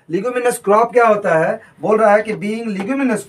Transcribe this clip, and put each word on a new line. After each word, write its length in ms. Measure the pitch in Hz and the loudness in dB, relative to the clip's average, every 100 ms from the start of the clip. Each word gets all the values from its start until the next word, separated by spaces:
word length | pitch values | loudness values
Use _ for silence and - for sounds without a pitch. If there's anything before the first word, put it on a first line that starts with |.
| - | -8
Leguminous 460 | 180 240 247 240 - | -6 -4 -2 -2 -2
crop 340 | 196 208 226 | 2 2 4
क्या 160 | 233 233 | 4 4
होता 300 | 202 185 160 | 2 2 0
है, 240 | 180 220 - - | 0 -4 -10 -8
बोल 160 | 170 214 | -2 2
रहा 180 | 214 214 | 4 2
है 80 | |
कि 100 | 214 | 0
being 440 | 165 202 226 233 190 | -6 -6 -6 -6 -6
leguminous 460 | 196 277 262 208 | -6 -4 -2 -4